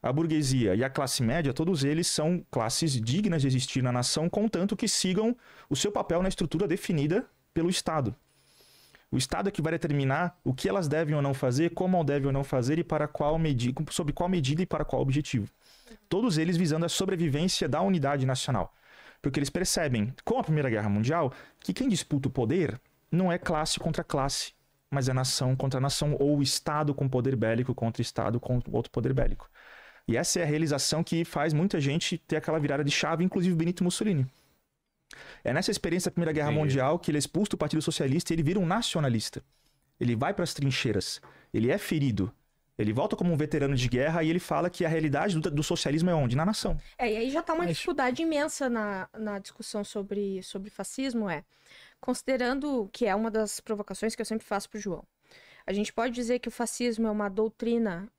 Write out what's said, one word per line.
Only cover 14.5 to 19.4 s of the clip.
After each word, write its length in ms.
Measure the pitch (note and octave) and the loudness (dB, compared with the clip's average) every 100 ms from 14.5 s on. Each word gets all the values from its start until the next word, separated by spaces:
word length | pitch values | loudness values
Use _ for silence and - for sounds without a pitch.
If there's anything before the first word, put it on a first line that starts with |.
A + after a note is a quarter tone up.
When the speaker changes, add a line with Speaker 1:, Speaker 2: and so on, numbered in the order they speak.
| D#3 | 0
Speaker 1:
e 40 | F#3 | 0
para 180 | D#3 | -2
qual 160 | D3+ C3 | -2 0
objetivo. 480 | C3+ C3+ D3 B2 G2 _ _ - - - _ | 2 0 0 -2 -2 _ _ -20 -20 -20 _
Todos 280 | F#3 B3 D#3 | 0 2 2
eles 200 | D#3+ E3+ | 2 2
visando 280 | F3+ D#3 | 2 2
a 40 | E3+ | 0
sobrevivência 800 | - F#3+ F#3 E3 C#3 F3+ - E3 | 0 0 2 2 2 2 2 0
da 120 | D3 | 2
unidade 460 | F#3+ F#3 C#3 C#3+ C3 | 2 2 2 2 2
nacional. 480 | B2+ - A2+ F2 _ - - - - | 0 0 0 -2 _ -20 -20 -20 -6
Porque 160 | C#3+ | -2
eles 120 | C3+ | 0